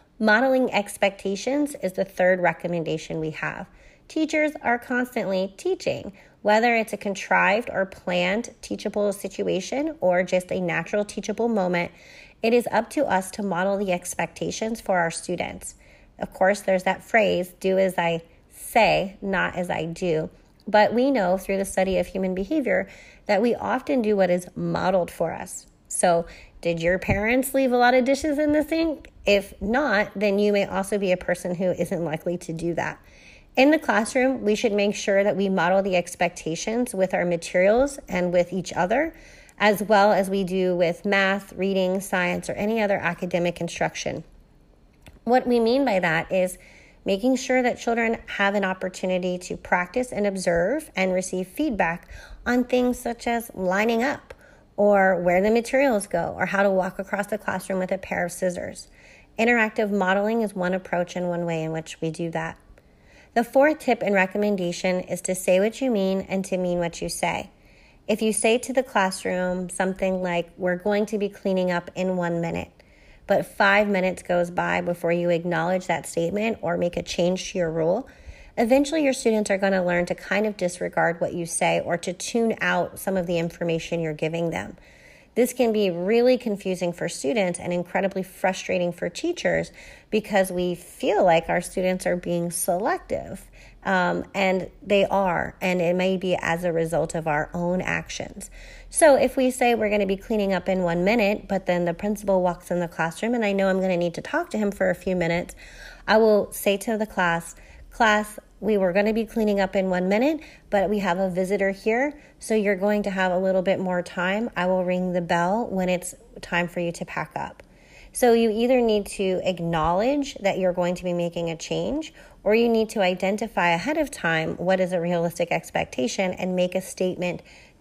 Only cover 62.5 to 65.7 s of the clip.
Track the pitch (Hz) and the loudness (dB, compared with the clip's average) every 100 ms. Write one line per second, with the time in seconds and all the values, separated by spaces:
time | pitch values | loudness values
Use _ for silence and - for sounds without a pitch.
62.5 | - - - _ _ _ - - - 226 | -10 -20 -20 _ _ _ -20 -4 -2 2
63.5 | 269 294 302 - 233 202 196 190 208 208 | 4 4 4 0 0 2 2 2 0 0
64.5 | 196 175 175 190 185 - 180 - 185 - | 0 -2 -2 -2 -2 -2 -6 -4 -2 4
65.5 | 185 208 | 4 4